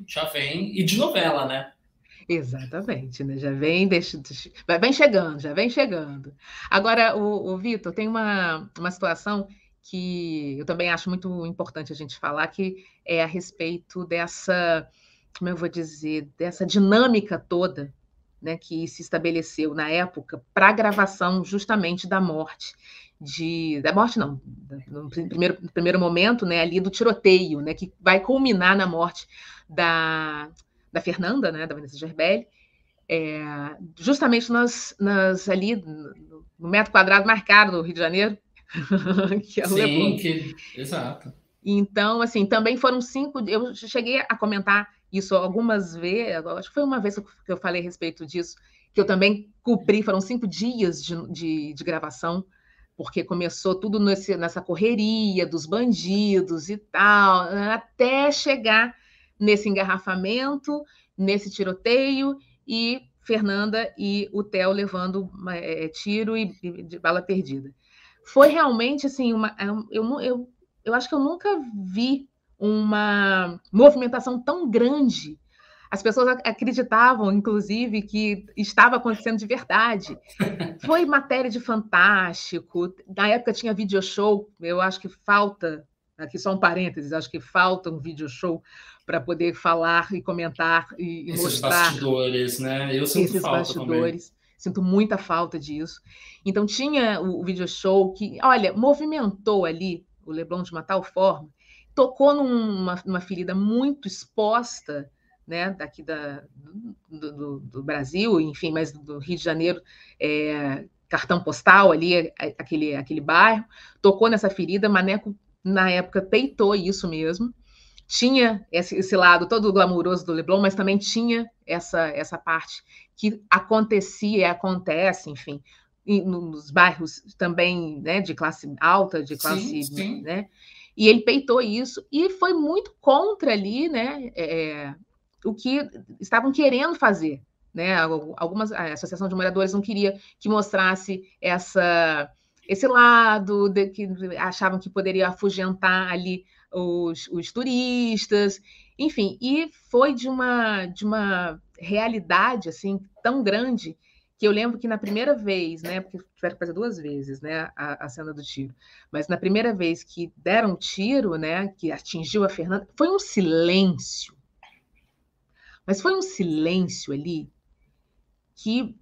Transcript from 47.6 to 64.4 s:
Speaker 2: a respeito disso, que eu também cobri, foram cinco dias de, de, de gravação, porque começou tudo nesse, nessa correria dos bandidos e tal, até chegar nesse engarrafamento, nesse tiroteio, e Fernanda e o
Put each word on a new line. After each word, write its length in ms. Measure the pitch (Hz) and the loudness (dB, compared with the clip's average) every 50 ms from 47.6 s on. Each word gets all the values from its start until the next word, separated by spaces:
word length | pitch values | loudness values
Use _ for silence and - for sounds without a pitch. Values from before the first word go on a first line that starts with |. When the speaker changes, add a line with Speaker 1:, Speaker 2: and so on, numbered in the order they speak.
| - 185 175 180 | -4 -4 -4 -4
Speaker 2:
a 20 | 170 | -4
respeito 420 | 180 175 - 175 165 160 - 165 | -8 -8 -8 -8 -8 -8 -10 -12
disso, 300 | 147 139 175 170 - - _ _ _ _ _ _ _ - | -8 -6 -6 -6 -8 -10 _ _ _ _ _ _ _ 0
que 60 | - | 0
eu 60 | 196 | 2
também 440 | 202 196 185 196 202 208 208 - - _ _ - | 4 4 4 4 4 4 2 -4 -14 _ _ 0
cobri, 400 | 240 240 196 - - 208 214 208 | 0 0 2 4 2 2 2 2
foram 160 | 214 190 190 | 0 0 0
cinco 260 | 196 - 247 240 240 | 0 -2 -4 -4 -4
dias 560 | 190 160 151 208 240 254 233 208 175 165 143 143 | -4 -4 -4 -4 -4 -2 0 0 0 -2 -2 -6
de, 120 | 170 170 165 165 - | -8 -8 -8 -8 -10
de, 420 | 175 151 170 160 156 156 151 151 147 | -10 -8 -6 -4 -4 -4 -6 -8 -10
de 100 | 139 - | -10 -8
gravação, 640 | - 165 160 156 151 - - - 170 170 185 185 _ _ _ _ _ _ _ _ _ _ | -6 -6 -6 -6 -10 -10 -8 -6 -4 -4 -4 -6 _ _ _ _ _ _ _ _ _ _
porque 260 | - 151 - - 185 165 | -14 -12 -8 -6 -6 -6
começou 520 | - 180 175 175 170 - - - 190 185 | -4 -4 -4 -6 -6 -6 -4 -4 -2 -2
tudo 240 | 190 208 214 202 214 | -2 -2 -2 0 2
nesse, 360 | 202 202 196 190 196 - 196 | 2 2 2 0 -2 -4 -4
nessa 260 | 185 170 170 - 180 | -4 -4 -6 -6 -6
correria 840 | 180 - 175 160 208 226 240 214 214 214 220 220 214 202 190 185 175 | -8 -6 -2 0 0 0 2 2 0 0 0 0 0 0 0 0 -2
dos 200 | 147 156 165 147 | -2 -4 -6 -6
bandidos 1040 | 156 185 226 247 247 214 165 165 180 190 202 214 208 196 190 185 185 170 160 147 175 | -4 -2 0 0 0 0 0 0 -2 0 0 2 2 2 2 2 0 -4 -6 -6 -8
e 80 | 208 | -10
tal, 640 | 214 - _ - 165 196 208 208 208 202 196 185 185 180 170 190 202 202 208 | -10 -10 _ 0 4 6 6 6 6 6 6 6 4 2 0 -4 -2 -2 -2
até 600 | 220 233 - _ _ - 254 254 262 269 277 294 | -2 -4 -6 _ _ 2 2 4 4 4 2 2
chegar 640 | 285 - - 302 269 262 214 220 214 220 233 240 - _ _ _ _ _ _ _ _ - | 2 0 0 -2 -2 0 2 4 4 4 4 2 -2 _ _ _ _ _ _ _ _ 0
nesse 300 | 208 208 208 202 208 214 | 4 4 4 4 2 0
engarrafamento, 1120 | 196 190 190 185 185 190 - 196 185 185 185 190 220 247 262 277 294 285 - - 294 294 294 - _ _ _ _ _ | -2 0 0 -2 -2 -4 -4 -4 -4 -4 -2 -2 -2 -2 -2 -4 -4 -6 -6 -6 -6 -6 -8 -12 _ _ _ _ _
nesse 320 | - 190 196 202 208 202 202 | -2 0 0 0 0 -2 -6
tiroteio, 880 | - - 196 185 185 190 - 233 240 262 269 277 277 262 277 277 277 277 _ _ _ _ _ | -6 -6 -4 -4 -4 -4 0 2 2 2 2 2 0 0 0 -2 -4 -6 _ _ _ _ _
e 360 | - 220 226 233 233 247 262 - _ _ _ | -6 -4 -2 -2 -2 -4 -6 -8 _ _ _
Fernanda 720 | _ - 226 220 214 196 196 202 208 214 208 220 226 - - | _ -2 -2 0 0 0 0 -2 -2 -2 -2 -2 -4 -6 -6
e 320 | - 202 196 202 202 202 - 185 | -6 -4 -4 -2 -4 -4 -4 -6
o 100 | 202 | -6